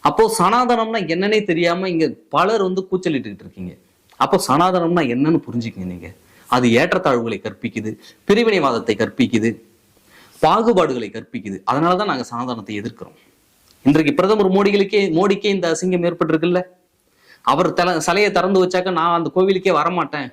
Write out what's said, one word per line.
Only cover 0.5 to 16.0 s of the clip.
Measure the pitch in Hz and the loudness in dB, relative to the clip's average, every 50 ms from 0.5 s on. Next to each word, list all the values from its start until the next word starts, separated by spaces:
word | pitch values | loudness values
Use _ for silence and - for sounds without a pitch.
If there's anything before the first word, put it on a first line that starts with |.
| 220 240 254 240 247 226 226 220 226 226 185 | 2 2 2 2 2 0 0 -2 -2 -4 -2
என்னன்னே | 151 165 175 196 208 214 214 208 | -2 -2 -2 0 0 0 0 0
தெரியாம | 202 170 160 170 170 170 180 190 185 | 0 -2 0 0 0 0 -2 -2 -2
இங்க | 175 160 160 135 - - _ _ | 0 0 0 -2 -2 -8 _ _
பலர் | - 147 175 196 226 220 196 185 | 0 0 2 2 2 0 0 -2
வந்து | 185 190 | -2 -4
கூச்சலிட்டுக்கிட்டு | 185 - 185 180 - 180 151 131 - 113 101 90 98 | -4 -4 -6 -4 -2 -2 -4 -4 -6 -8 -14 -14 -18
இருக்கீங்க. | 90 _ - 92 87 73 _ _ _ _ _ _ _ _ _ | -20 _ -14 -14 -14 -14 _ _ _ _ _ _ _ _ _
அப்போ | 120 - - 180 - | 0 0 2 0 0
சனாதனம்னா | - 127 147 175 185 185 180 170 165 175 175 151 123 | 0 2 2 2 2 2 0 0 2 0 0 0 0
என்னன்னு | 117 127 143 156 170 143 - | 0 0 2 2 2 0 -2
புரிஞ்சுக்கங்க | - 117 120 113 117 - 98 92 90 | -4 -6 -6 -6 -6 -10 -10 -10 -10
நீங்க. | 87 87 87 92 - _ _ _ _ _ - - | -10 -12 -14 -18 -20 _ _ _ _ _ -6 -2
அது | 123 127 127 120 | 0 2 2 4
ஏற்றத்தாழ்வுகளை | 113 120 156 180 - 185 185 151 127 120 117 117 107 98 | 4 2 2 2 0 -2 0 0 0 0 0 -4 -6 -8
கற்பிக்குது, | - 107 104 - - 117 - 113 107 107 107 - - - - _ _ | -8 -12 -12 -8 -10 -8 -8 -6 -8 -8 -10 -12 -18 -20 -20 _ _
பிரிவினைவாதத்தை | - 202 220 240 220 208 180 147 135 120 113 - - 107 | 0 2 2 4 2 2 2 0 0 0 -2 -2 -2 0
கற்பிக்குது, | 98 113 101 - - 127 107 - 110 107 113 104 - - _ _ _ _ _ _ _ _ _ _ - - - _ - | 0 0 -4 0 -2 0 0 2 0 0 0 -2 -4 -16 _ _ _ _ _ _ _ _ _ _ -20 -20 -20 _ 0
பாகுபாடுகளை | - 156 175 214 226 226 233 180 165 151 131 123 113 101 | 2 2 2 4 2 2 2 2 2 0 -2 -4 -6 -8
கற்பிக்குது. | - 110 - _ - 117 101 104 98 90 - | -12 -14 -16 _ -14 -12 -10 -10 -10 -8 -4
அதனாலதான் | - 123 139 160 170 180 185 214 202 | -4 -2 0 2 2 2 0 0 -4
நாங்க | 151 127 117 | -4 -6 -6
சனாதனத்தை | - 120 120 123 127 123 113 98 107 107 104 | -8 -8 -8 -6 -6 -8 -10 -10 -8 -8 -8
எதிர்க்கிறோம். | 101 120 113 - - - - _ _ _ _ _ _ _ _ _ _ _ _ _ _ | -8 -8 -12 -12 -20 -20 -20 _ _ _ _ _ _ _ _ _ _ _ _ _ _
இன்றைக்கு | 131 147 156 156 143 - | 2 2 4 2 2 2
பிரதமர் | - 175 190 220 214 202 190 | 2 2 2 2 2 2 2
மோடிகளுக்கே, | 185 196 202 202 202 202 196 196 220 208 196 185 | 2 2 2 2 2 2 0 2 2 0 0 2
மோடிக்கே | 156 165 190 202 202 196 - 208 196 | 2 2 2 2 0 0 0 -2 -2
இந்த | 190 175 170 | 0 0 -2
அசிங்கம் | 160 160 180 185 185 175 | -2 -2 -2 -2 0 0